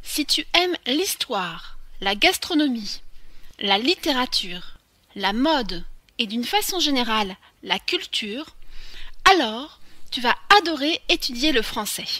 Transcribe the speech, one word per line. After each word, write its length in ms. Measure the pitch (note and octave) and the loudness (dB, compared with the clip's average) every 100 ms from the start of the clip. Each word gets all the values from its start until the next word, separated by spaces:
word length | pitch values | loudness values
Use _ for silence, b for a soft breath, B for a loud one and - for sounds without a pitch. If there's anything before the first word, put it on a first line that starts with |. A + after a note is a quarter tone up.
Si 240 | - - D4 | -6 -4 0
tu 180 | - - | 0 2
aimes 240 | E4+ F4+ E4+ - | 2 2 -2 -2
l'histoire, 920 | C#4+ G4 - - G#3+ F3+ E3 - - - - | 0 0 -4 -4 -2 -4 -6 -12 -12 -12 -4
la 120 | - | -2
gastronomie, 880 | G3+ D#4 F#4+ - E4 D4 A#3 G#3 - - b b b b b | 4 4 4 0 2 2 0 -4 -8 -10 b b b b b
la 200 | G3+ G3 | 2 2
littérature, 960 | B3+ F#4+ E4+ C4 B3+ - F#3+ F3 - - _ _ _ G#3 | 4 0 2 0 2 0 -2 -8 -10 -14 _ _ _ -2
la 180 | F#3+ | 0
mode 500 | G#3+ C#4+ D4+ G#3 F3 - - _ _ | 2 4 4 0 -4 -6 -10 _ _
et 80 | A3+ | -4
d'une 180 | A3+ A#3+ | -2 0
façon 340 | G#4 - F#4 | 0 0 0
générale 560 | D4+ C4+ A#3 A3 G3+ F#3+ b b | 2 2 2 2 0 -6 b b
la 160 | G3 F#3 | -4 -4
culture, 680 | - F4+ - - G#3+ A3+ D#4 - B B B B B B F4 | -2 -4 -4 -6 -6 -8 -10 -12 B B B B B B 6
alors 480 | F#4+ A#3+ A3 D4+ - b b b | 6 4 -2 -10 -14 b b b
tu 120 | - | -2
vas 160 | A#3+ - - G4+ | 0 0 6 6
adorer 440 | E4+ D#4 C#4+ E4+ - | 6 -2 0 -2 0
étudier 420 | F4 - A#3+ D4 | -2 0 0 2
le 100 | C4 | 2
français. 460 | - - G#3 - - - | 0 -4 -4 -6 -6 -8